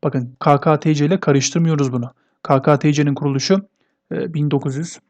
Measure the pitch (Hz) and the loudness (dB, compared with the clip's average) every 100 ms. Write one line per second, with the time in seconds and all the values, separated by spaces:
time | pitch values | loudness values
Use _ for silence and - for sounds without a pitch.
0 | 151 131 123 - - 143 160 151 160 147 | -2 -4 -8 -2 2 4 4 0 0 0
1 | 147 190 175 139 131 170 165 151 135 123 | 0 0 2 2 0 0 0 0 -2 -2
2 | 123 _ _ _ - 139 143 143 151 147 | -8 _ _ _ 0 2 4 2 2 2
3 | 147 135 147 135 - 190 196 _ _ _ | 0 -2 -2 -4 0 0 -2 _ _ _
4 | _ - - 160 147 139 143 131 165 - | _ -8 -6 -4 0 0 -2 -6 -8 -12